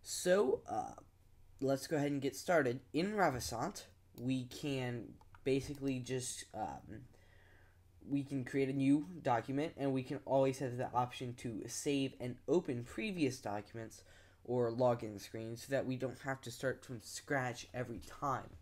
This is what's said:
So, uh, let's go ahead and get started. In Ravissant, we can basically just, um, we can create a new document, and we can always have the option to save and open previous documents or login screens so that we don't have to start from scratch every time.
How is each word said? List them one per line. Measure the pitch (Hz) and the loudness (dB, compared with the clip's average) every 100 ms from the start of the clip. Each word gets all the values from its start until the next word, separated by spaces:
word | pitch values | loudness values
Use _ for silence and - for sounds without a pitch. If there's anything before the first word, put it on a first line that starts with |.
| - | -6
So, | - - - 415 453 - | -2 6 6 6 2 0
uh, | 220 55 - - _ - - - - | -4 -4 -10 -20 _ -20 -20 -20 -2
let's | 131 139 - | 2 2 2
go | 156 | 0
ahead | 143 | 2
and | 143 | 2
get | 135 - | 0 -2
started. | - 170 127 127 - | 4 6 6 0 -2
In | 147 190 | 0 2
Ravissant, | 214 170 127 - 117 156 - - - - - | 4 4 4 -2 -2 -2 -4 -16 -20 -20 -6
we | 123 131 | -2 0
can | 123 - 151 135 123 120 98 - - - | -2 -6 -2 0 -2 -4 -8 -14 -20 -4
basically | - 135 131 143 139 127 | 2 2 0 -4 -2 -2
just, | 123 131 123 - - | -2 -4 -4 -8 -10
um, | - 104 69 - 110 120 - - - - - - - - - - | -6 -6 -6 -12 -14 -14 -20 -20 -20 -20 -20 -20 -20 -20 -20 -4
we | 143 | -2
can | 135 139 | -2 -4
create | 120 139 135 | 0 2 2
a | |
new | 139 135 147 175 170 | 4 6 6 4 -4
document, | 139 117 113 135 160 - | 2 2 2 0 -2 0
and | 139 | 0
we | 131 | 0
can | 127 147 - | -2 -6 2
always | 135 135 131 | 6 6 2
have | 131 120 | -4 -2
the | 123 | 0
option | 123 120 - 123 120 | 2 0 -2 -8 -6
to | 123 107 - | -6 -6 -6
save | - 151 139 135 - | -4 0 2 0 -2
and | 123 120 - | -8 -6 2
open | 170 170 120 | 2 2 -4
previous | 120 - 220 180 135 120 | -4 -4 -4 2 0 0
documents | 107 104 101 113 110 - - - - - | -4 -4 -6 -10 -10 -14 -20 -20 -20 -18
or | - 123 120 | -2 2 2
login | 117 127 120 113 101 | 6 4 4 -2 -8
screens | - 113 113 117 | -8 -8 -8 -8
so | - | -2
that | 135 127 | 0 0
we | 127 | -2
don't | 131 127 | -4 -4
have | 139 131 | -6 -6
to | - | -6
start | - 131 - | -4 -2 -2
from | - 120 | -8 -12
scratch | - - - 139 123 117 - | -10 -12 -2 0 0 -4 -8
every | 123 120 107 - - | -6 -4 -6 -10 -4
time. | 143 120 - - | -2 -2 -4 -18